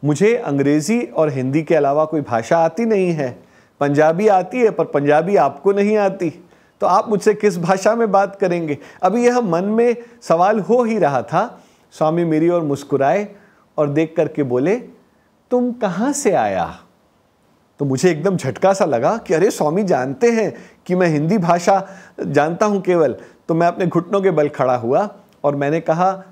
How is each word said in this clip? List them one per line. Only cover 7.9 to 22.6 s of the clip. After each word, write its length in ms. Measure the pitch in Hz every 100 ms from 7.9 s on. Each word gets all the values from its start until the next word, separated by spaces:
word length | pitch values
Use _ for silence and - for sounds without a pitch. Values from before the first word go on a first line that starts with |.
| 226
में 160 | 226
बात 240 | 196 196 196
करेंगे?" 420 | 190 175 160 143 - -
अभी 220 | 190 214 240
यह 160 | 247
मन 220 | 226 165
में 320 | 196 220 240 233 - -
सवाल 380 | - 165 185 220
हो 240 | 170 240
ही 140 | 233 226
रहा 240 | 156 135
था। 400 | 113 160 233 - _ _ _
स्वामी 340 | - 156 170 170
मेरी 240 | 156 165
ओर 120 | 175
मुस्कुराए 680 | 156 139 - 139 135 180 208 - _ _ _ -
और 120 | 147
देख 240 | 143 156 160
करके 260 | 156 156
बोले, 320 | 139 123 147 226 233 - _ _ _ _ _
"तुम 200 | 247 247
कहाँ 420 | 240 208 175 247
से 180 | 285 226
आया?" 480 | 165 107 95 82 85 _ _ _ _ _ _ _ _ _ _
तो 60 | 143
मुझे 260 | 131 180
एकदम 260 | 156 180 180
झटका 360 | 135 - 185
सा 120 | 190 185
लगा 320 | 123 139 220
कि 160 | -
अरे, 180 | 165 196
स्वामी 320 | - 156 170
जानते 480 | 208 156 131 135 233
हैं 220 | 233 196 - - _ -
कि 100 | 180
मैं 120 | 180
हिंदी 300 | 151 156 214
भाषा 500 | 170 175 175 196 190 - - - 180
जानता 400 | 147 151 170